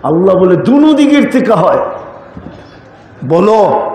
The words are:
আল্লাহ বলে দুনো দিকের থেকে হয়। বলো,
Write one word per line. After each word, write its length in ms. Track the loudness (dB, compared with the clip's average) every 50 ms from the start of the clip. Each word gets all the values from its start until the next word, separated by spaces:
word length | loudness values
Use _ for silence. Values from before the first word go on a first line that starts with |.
| -6
আল্লাহ 340 | -4 -2 0 0 2 2
বলে 200 | 2 2 2 0
দুনো 360 | 0 0 0 2 2 4 2 2
দিকের 380 | 2 2 2 2 2 0 0
থেকে 220 | -2 -2 0 0 0
হয়। 260 | 0 0 0 0 -2 -2 -6 -8 -12 -16 -18 -20 -20 -20 -20 -20 -20 -20 -20 -20 -20 -20 -20 -20 -20 -20 -20 -20 -20 -20 -20 -18 -12 -6
বলো, 680 | -2 0 0 2 2 2 2 2 0 0 -2 -4 -6 -8